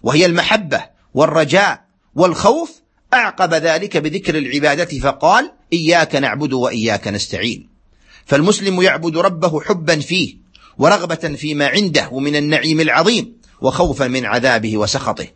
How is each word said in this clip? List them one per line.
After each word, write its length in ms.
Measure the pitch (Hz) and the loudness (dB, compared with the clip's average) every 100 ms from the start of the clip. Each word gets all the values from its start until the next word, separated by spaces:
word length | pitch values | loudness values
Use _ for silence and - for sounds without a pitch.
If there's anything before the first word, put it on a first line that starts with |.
وهي 240 | 113 147 180 | 2 4 4
المحبة 540 | 170 - 220 175 135 - _ _ | 2 0 0 0 -6 -6 _ _
والرجاء 680 | 127 156 156 147 170 196 135 _ _ _ | 2 2 2 2 2 2 -2 _ _ _
والخوف، 560 | 135 180 160 - 285 339 - _ _ _ | 0 2 4 2 2 -2 -12 _ _ _
أعقب 400 | 247 220 - 180 | 0 0 -2 0
ذلك 420 | 160 160 160 196 170 | 2 0 -2 -2 -4
بذكر 420 | 151 175 190 156 | -2 -4 -4 -4
العبادة 600 | 131 139 147 143 175 143 | -2 0 0 0 -4 -2
فقال: 540 | 131 135 156 214 302 _ _ | -4 0 2 2 0 _ _
"إياك 440 | 170 156 170 156 143 | -2 2 2 2 0
نعبد 360 | 135 113 147 | -2 -2 -4
وإياك 560 | 127 123 117 110 101 107 | -2 -2 -2 -2 -2 -4
نستعين". 600 | 101 - 92 110 104 - _ _ _ _ - - | -6 -6 -6 -6 -8 -14 _ _ _ _ -20 0
فالمسلم 560 | 143 170 214 196 185 | 2 2 2 0 2
يعبد 340 | 185 147 165 160 | 2 2 -4 0
ربه 440 | 190 170 175 151 | 0 0 -2 -2
حبا 400 | - 196 160 160 | -4 -4 0 -2
فيه 360 | 143 185 139 - _ _ - - | 0 -4 -4 -8 _ _ -20 0
ورغبة 360 | 143 202 170 | 2 4 0
فيما 520 | 160 165 143 151 147 143 | -4 -6 -6 -6 -2 0
عنده 520 | 147 202 143 123 127 | 0 0 0 -2 -4
من 180 | 143 147 | -2 -2
النعيم 440 | 147 151 143 160 | 0 0 0 0
العظيم، 560 | 160 120 180 233 - - _ _ | 2 2 2 0 -4 -14 _ _
وخوفا 480 | 127 127 175 123 127 | -2 0 -2 0 -2
من 180 | 131 113 | -2 -2
عذابه 500 | 117 127 117 110 107 | 0 2 2 0 -2
وسخطه. 500 | 104 135 - 104 - | -2 -2 -4 -6 -10